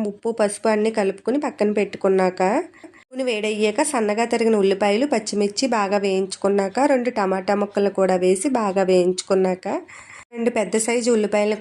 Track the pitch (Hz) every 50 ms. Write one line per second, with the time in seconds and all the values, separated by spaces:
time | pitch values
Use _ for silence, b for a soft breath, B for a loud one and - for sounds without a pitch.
0 | 214 208 202 - - 226 226 226 214 202 202 - - 220 214 214 208 220 220 220
1 | 196 190 190 - - 220 254 294 294 247 - - 214 208 208 214 202 196 - -
2 | - 190 190 190 185 185 180 - 185 190 226 311 349 - B B B B B B
3 | B _ 262 262 262 247 220 208 208 214 214 208 214 208 208 - 208 - - 233
4 | 220 208 208 220 233 226 233 220 226 226 220 208 190 196 190 190 208 202 202 220
5 | 277 294 269 214 220 - 202 208 202 202 202 - 269 254 240 214 202 190 202 202
6 | 202 196 190 190 196 190 - - - 196 202 202 196 190 190 240 277 294 277 247
7 | 240 247 233 226 196 190 190 190 185 208 202 202 208 202 - 208 202 196 196 196
8 | 190 185 185 180 185 185 190 190 - 294 254 240 214 196 185 196 190 185 185 180
9 | 175 180 180 185 - - 196 190 185 185 185 185 - 196 262 359 349 B B B
10 | B B B B B _ 240 233 233 233 233 226 202 - - 220 220 240 233 247
11 | 226 247 233 214 208 196 208 208 208 214 214 208